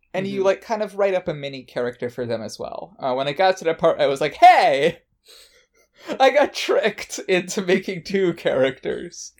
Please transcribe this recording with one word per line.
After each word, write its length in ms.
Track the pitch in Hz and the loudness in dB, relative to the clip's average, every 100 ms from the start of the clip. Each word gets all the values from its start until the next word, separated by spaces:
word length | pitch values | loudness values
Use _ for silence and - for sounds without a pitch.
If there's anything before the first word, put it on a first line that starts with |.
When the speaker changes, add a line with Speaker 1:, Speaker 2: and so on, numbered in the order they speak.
| _ | _
Speaker 1:
And 140 | 185 196 | -8 -6
you, 100 | 196 | 0
Speaker 2:
Mm-hmm. 60 | 190 | 0
Speaker 1:
like, 140 | 190 | 0
kind 200 | - 214 | -4 -6
of 140 | 208 196 | -6 -2
write 180 | 202 | 0
up 120 | 180 - | 0 -4
a 60 | |
mini 300 | 151 139 135 | -8 -10 -12
character 440 | 123 - 123 123 123 | -10 -6 -6 -6 -8
for 160 | - | -6
them 160 | 117 113 | -6 -6
as 180 | 110 - | -8 -12
well. 380 | - - - - | -12 -12 -14 -8
Uh, 140 | 135 | -4
when 120 | 127 139 | -2 -2
I 40 | |
got 240 | 147 190 185 | 2 2 2
to 60 | |
that 140 | 160 160 | -4 0
part, 220 | 170 - | 0 2
I 60 | 143 | 0
was 140 | 139 | 0
like, 140 | 151 | -4
"Hey! 680 | - 359 311 180 139 156 - _ _ _ - - _ _ _ _ _ - - | 6 8 8 6 4 2 -2 _ _ _ -20 -20 _ _ _ _ _ -12 2
I 100 | 262 | 2
got 240 | 277 262 | 4 0
tricked 640 | - - 269 208 - - - - | -2 -2 0 0 -4 -10 -10 -2
into 340 | 180 180 - | -2 0 -4
making 420 | 185 196 190 180 | 0 0 -2 -10
two 280 | - 196 185 | -4 0 0
characters." 960 | 165 160 131 131 131 - 123 175 - - | 0 -2 0 0 -2 -8 -8 -10 -16 -20